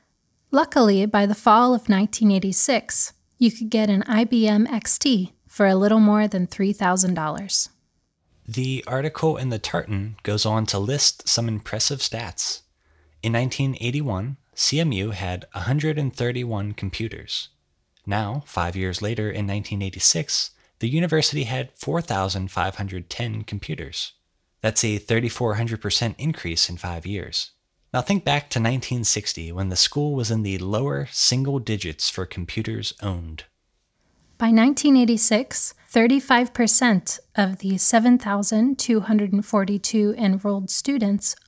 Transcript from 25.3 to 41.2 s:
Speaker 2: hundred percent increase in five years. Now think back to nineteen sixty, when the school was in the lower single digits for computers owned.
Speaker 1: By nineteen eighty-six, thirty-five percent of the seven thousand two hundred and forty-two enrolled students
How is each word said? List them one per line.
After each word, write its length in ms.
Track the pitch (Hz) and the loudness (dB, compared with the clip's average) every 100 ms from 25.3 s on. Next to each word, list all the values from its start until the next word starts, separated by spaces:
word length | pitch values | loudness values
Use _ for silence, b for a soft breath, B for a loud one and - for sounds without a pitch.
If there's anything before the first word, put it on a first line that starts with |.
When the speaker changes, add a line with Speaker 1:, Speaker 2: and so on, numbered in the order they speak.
| - 117 | -2 -2
Speaker 2:
hundred 260 | 104 117 113 | 0 -2 -4
percent 340 | 104 - 117 - | -2 -2 -2 -4
increase 500 | 147 151 85 80 - | -6 -4 -6 -2 -4
in 80 | 87 | -4
five 300 | 90 85 87 | -8 -8 -6
years. 460 | 101 - - - _ _ _ - | -8 -6 -6 -8 _ _ _ -6
Now 80 | 127 | -4
think 240 | - 202 - | 0 0 0
back 240 | 143 - | -2 -2
to 100 | 120 | -2
nineteen 440 | 113 127 - 123 | 0 0 -4 -4
sixty, 480 | 110 - - - 82 | -2 -2 -4 -8 -8
when 180 | 87 95 | -4 -2
the 60 | 90 | 0
school 380 | - 147 147 | 0 0 -2
was 160 | 135 110 | -2 0
in 120 | 113 | 0
the 160 | 101 92 | -2 -2
lower 500 | 92 107 139 143 139 | -2 -2 -2 -4 -4
single 480 | - - 127 135 139 | 0 0 2 0 -2
digits 500 | 110 104 85 73 - | -2 -4 -4 -4 -4
for 160 | - 92 | -4 -8
computers 680 | - 85 110 113 110 104 - | -8 -6 -6 -4 -6 -8 -8
owned. 420 | 101 90 82 80 - _ _ _ _ _ _ _ _ - | -6 -6 -8 -14 -18 _ _ _ _ _ _ _ _ -2
Speaker 1:
By 140 | 233 | 4
nineteen 480 | 220 254 277 294 262 | 6 6 4 6 6
eighty-six, 720 | 240 220 - 220 262 - - - - | 6 4 2 2 0 -6 -8 -10 0
thirty-five 640 | 233 233 269 - 240 247 | 4 6 4 4 2 2
percent 680 | - 226 - - 185 - - _ - | 0 2 4 4 2 0 -10 _ 0
of 240 | 190 190 | 0 0
the 180 | 196 190 | -2 2
seven 400 | - 226 240 247 | 4 4 6 4
thousand 600 | 208 202 196 214 254 269 | 2 -2 0 2 2 0
two 220 | - 220 | 2 0
hundred 320 | 202 214 202 | 4 2 2
and 140 | 202 - | 0 0
forty-two 680 | 208 196 202 - 220 208 214 | 0 0 -2 0 2 2 2
enrolled 500 | 202 190 202 196 190 | 2 2 0 -2 -2
students 680 | - - 277 202 202 | -4 -2 0 2 0